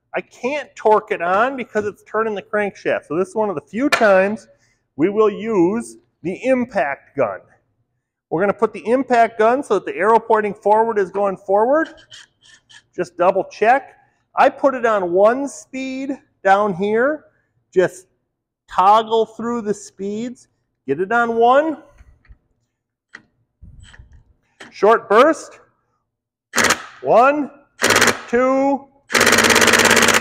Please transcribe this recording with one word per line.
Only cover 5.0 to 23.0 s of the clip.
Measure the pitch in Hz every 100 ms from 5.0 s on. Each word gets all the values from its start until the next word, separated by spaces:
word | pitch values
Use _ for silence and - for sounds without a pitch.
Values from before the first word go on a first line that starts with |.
| 170
will | 208 214
use | 196 214 214 170 226 226 - _ _
the | 160 185 220
impact | 254 233 202 151 139 _ -
gun. | 117 92 _ _ _ _ _ _ _ _ _
We're | 160
gonna | 202
put | 196 220
the | 208 190
impact | 247 269 247 226 226
gun | 220 254
so | 185
that | 196 170
the | 139
arrow | 196 226
pointing | 220 220 208
forward | 190 202 214 226 214
is | 185
going | 196 202 190
forward. | - 202 226 294 320 - _ - - _ _ _ _ - _ -
Just | 175 -
double | 175 190 -
check. | - 208 262 269 _ _ _ _ -
I | 247
put | 294 285
it | 262 233
on | 214 180
one | 175 208 254 277
speed | - - 262 262 262 269 269 _ _
down | 190 196 208 170
here. | 202 220 262 302 _ _ _ _ _
Just | 185 180 - _ _ _ _ _ _ _
toggle | - 185 220 220 226 220
through | - 233 240
the | 208
speeds. | 202 - _ 196 208 240 247 _ _ _ _ -
Get | 139
it | 190
on | 233 233 226
one. | 233 269 320 294 - _ _ _ _ - _ _ _ _ _ _